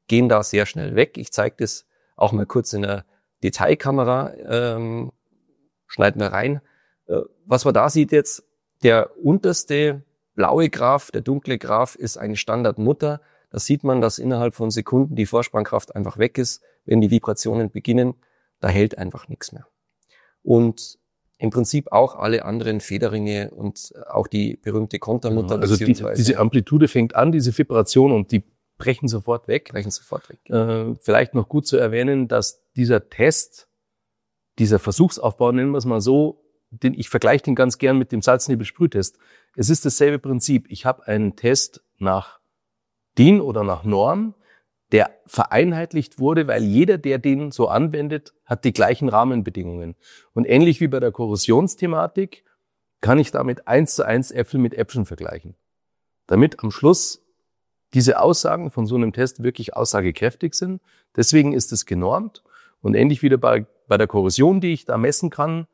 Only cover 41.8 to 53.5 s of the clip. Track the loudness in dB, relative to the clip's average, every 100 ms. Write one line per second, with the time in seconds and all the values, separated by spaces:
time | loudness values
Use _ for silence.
41.8 | _ _ -2 -2 -4 _ _ _ _ _
42.8 | _ _ _ 6 6 6 2 -2 -2 -4
43.8 | -2 0 2 0 -4 -8 _ _ _ _
44.8 | _ 2 2 -4 -10 -4 0 2 2 -2
45.8 | -4 -6 -6 -2 0 0 0 -2 2 4
46.8 | 4 2 -2 -2 0 -2 -4 -2 0 0
47.8 | 0 -2 -6 -8 -10 _ _ -2 -2 2
48.8 | 0 2 2 2 2 0 -4 -8 -10 -10
49.8 | -12 -14 _ -20 _ -4 4 6 6 4
50.8 | 0 0 -2 -2 -4 -2 4 4 4 -2
51.8 | -4 -2 -2 -4 -6 -10 _ _ _ _
52.8 | _ _ 2 4 2 -2 -4